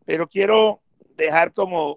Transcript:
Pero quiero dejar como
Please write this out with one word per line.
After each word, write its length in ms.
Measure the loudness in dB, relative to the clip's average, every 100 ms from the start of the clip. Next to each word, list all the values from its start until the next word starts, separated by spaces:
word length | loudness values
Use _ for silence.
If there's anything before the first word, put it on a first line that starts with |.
Pero 240 | -6 -4 -4
quiero 520 | -2 2 4 2 0 _ _ _ -4
dejar 360 | 0 2 0
como 440 | -2 -4 -4 -6